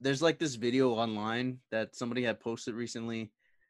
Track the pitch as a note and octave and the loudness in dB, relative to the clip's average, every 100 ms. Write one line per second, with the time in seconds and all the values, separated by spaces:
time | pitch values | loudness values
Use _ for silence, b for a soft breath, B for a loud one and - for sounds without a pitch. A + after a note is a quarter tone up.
0 | C3 C3+ E3 D#3 D#3+ A#2+ A#2+ B2+ C3 A2+ | -2 2 2 2 -2 0 2 6 4 4
1 | A#2 G#2+ G#2+ A#2 B2+ B2+ _ A2 A2 - | 0 0 -2 0 -2 -4 _ -4 -4 -4
2 | B2 A#2+ B2 G#2+ A#2+ A2+ - A2+ A#2 A#2+ | -4 0 0 -2 -4 -6 -6 -6 -6 -6
3 | A2+ A2+ G#2+ _ _ _ | -6 -6 -8 _ _ _